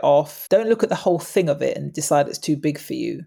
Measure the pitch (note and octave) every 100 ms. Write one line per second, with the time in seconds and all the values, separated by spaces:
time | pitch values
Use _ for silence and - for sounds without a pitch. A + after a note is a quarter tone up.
0 | C#3 C#3+ D3 - - G3 A3 A3+ - -
1 | F#3 E3+ - G3+ E3 D3 C3+ - C#3+ D3+
2 | - D3 C#3+ - - D3 D3+ C#3+ - B2+
3 | A2+ C3